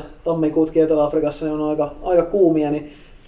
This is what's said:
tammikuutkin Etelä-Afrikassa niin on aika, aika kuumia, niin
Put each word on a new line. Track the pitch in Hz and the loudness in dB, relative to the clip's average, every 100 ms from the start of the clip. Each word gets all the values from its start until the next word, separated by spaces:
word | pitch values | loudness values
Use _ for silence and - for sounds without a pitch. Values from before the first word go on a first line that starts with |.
| - - | -8 -10
tammikuutkin | - 165 156 151 156 165 | -6 -2 0 0 2 2
Etelä-Afrikassa | 156 151 147 156 151 - | 2 2 0 0 -2 -4
niin | 156 151 | -6 -4
on | 151 | -2
aika, | 156 143 - | -2 -4 -6
aika | 175 175 | 0 2
kuumia, | 170 208 175 156 147 | 2 2 4 4 0
niin | 147 147 - - - | -2 -6 -16 -20 -20